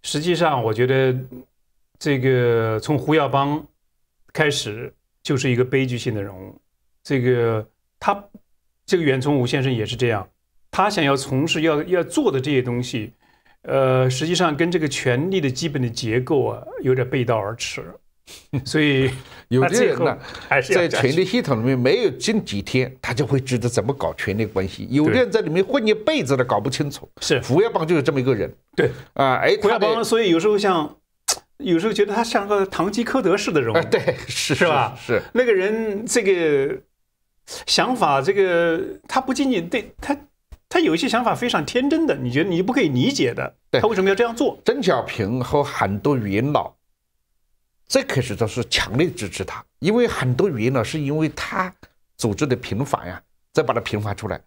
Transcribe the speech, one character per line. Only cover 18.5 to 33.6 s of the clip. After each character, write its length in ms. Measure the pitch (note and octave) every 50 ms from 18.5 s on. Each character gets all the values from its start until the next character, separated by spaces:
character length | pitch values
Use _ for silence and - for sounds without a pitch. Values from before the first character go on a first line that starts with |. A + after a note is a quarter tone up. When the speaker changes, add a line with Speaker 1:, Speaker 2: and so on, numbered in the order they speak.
Speaker 2:
<laughs> 80 | - C3 -
Speaker 1:
所 160 | - - D#3
以 280 | D3+ D3 C#3 C3 C3 B2+ C3 - - - - - -
Speaker 2:
有 140 | _ A#2 C3
的 80 | C3 F3
人 220 | F#3 A#3+ B3 G3
呢， 40 | C#3
Speaker 1:
他 0 |
最 0 |
后 220 | C3 E3+ C#3+ A#2+ - - - - - - -
还 120 | C3+ C#3
是 120 | C3 - F#3+
要 80 | F#3
下 40 | F3
去。 40 | D3+
Speaker 2:
在 120 | - -
权 140 | A#2 B2 D3
力 80 | E3 F#3
系 180 | F#3 - B3
统 200 | - C#3+ C3 G#2+
里 40 | A#2
面 140 | C3 C3+ B2+
没 240 | A#2+ C3 F3 A#3+ A#3+
有 60 | -
进 340 | B2+ - - - A3 G#3+ -
几 180 | - G2+ G2+
天， 320 | F#2+ - - B2+ B2+ - - -
他 120 | - - B2
就 120 | A2 D3
会 140 | G#2+ C#3 C3+
知 180 | C3 C3 B2+
道 120 | A#2 A2 A#2+
怎 120 | - A2+
么 120 | G2 A#2+ C#3
搞 200 | - E2 E2 E2+
权 220 | - - G#2+ G2
力 80 | G#2+ A2+
关 220 | G2 - F#2+ F#2
系。 180 | F#2+ - - G#2 A2
有 140 | B2 C#3+ D3+
的 60 | C#3+
人 200 | - B3+ B3 G#3
在 80 | F#3+ A3
里 100 | G3 D#3+
面 140 | D#3 F3+ F#3+
混 240 | - C4 C#4 A3
一 60 | G#3+ G#3
辈 280 | G#3+ - D4+ D#4+ C#4
子 120 | E3+ B2 C#3
了， 100 | B2+ B2
Speaker 1:
对。 20 |
Speaker 2:
搞 140 | - A2 G#2+
不 100 | G#2+ C3+
清 220 | B2+ - D3+ C#3+
楚。 160 | - - - - _ -
Speaker 1:
是。 180 | - - D#3+ A#2+
Speaker 2:
胡 220 | - - B2 E3+
耀 80 | A3 A3+
邦 180 | - F#3 D#3+
就 80 | D#3 F3+
是 80 | D3+ C3
这 80 | D#3
么 80 | D3 C3+
一 40 | B2
个 120 | C3+ B2
人。 180 | G#2 F2 - - _ _ _ _
Speaker 1:
对。 160 | - D#3 - - - - - _
Speaker 2:
啊， 220 | - C#3 C3+ B2+
哎， 220 | - - C#3+ G3+ G#3+
Speaker 1:
胡 80 | - G3+
耀 100 | A3+ A3
邦， 140 | G3 A3 A3+
Speaker 2:
他 60 | A3+
的 40 | A3+
Speaker 1:
所 180 | - A#3 A3+
以 80 | A3+ F#3
有 80 | E3
时 80 | E3 E3+
候 120 | G#3+ G#3
像， 360 | G3 G#3 G3 F#3 E3 D3+ - - _ _ _ _ _ _ - - - _ _ _ _
有 200 | - F#3+ E3+ E3
时 80 | F#3
候 60 | A3+ G3+
觉 120 | G3 G3+
得 80 | G3+ G3+
他 80 | A3
像 240 | A#3 A#3 - A3+ G3+
个 200 | G3+ G#3 G3+ G3
堂 260 | G3 - - E3 G3+
吉 140 | G#3 A#3+ A#3
诃 160 | - - C4+
德 160 | F#3+ F3 F3+
式 120 | - - C4+
的 120 | F3 D3